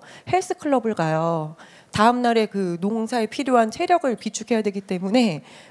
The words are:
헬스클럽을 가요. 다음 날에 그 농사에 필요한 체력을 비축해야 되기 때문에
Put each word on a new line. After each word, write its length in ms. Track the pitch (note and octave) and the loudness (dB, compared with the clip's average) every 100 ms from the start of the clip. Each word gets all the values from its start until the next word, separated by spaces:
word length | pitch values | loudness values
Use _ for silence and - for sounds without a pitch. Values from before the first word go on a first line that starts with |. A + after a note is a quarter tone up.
| - - - | -10 -18 -2
헬스클럽을 600 | F4+ - G4 D4+ C4 A3+ | -2 -2 -6 0 0 0
가요. 640 | G#3 D#3+ D#3+ E3 E3 D#3 D#3+ - - _ | -2 0 0 0 -2 -6 -12 -20 -20 _
다음 300 | - A3+ B3 | 2 4 4
날에 240 | A#3+ A3+ G#3+ | 2 2 0
그 320 | G3 F3+ E3+ | -2 -2 -2
농사에 440 | G3 A3+ A3 B3 A3 | -2 -2 -2 -2 -4
필요한 440 | - C4+ A#3+ A3 | -4 2 4 2
체력을 420 | G#3+ F4 F4 C#4 G#3+ | 0 2 2 2 -4
비축해야 440 | G#3+ - A3 A3+ | -6 -10 -2 -2
되기 200 | G#3 G3 | 0 -4
때문에 600 | - F#3 F#3+ B3 A3+ D3+ - - - | -6 -6 0 2 2 0 -8 -20 -20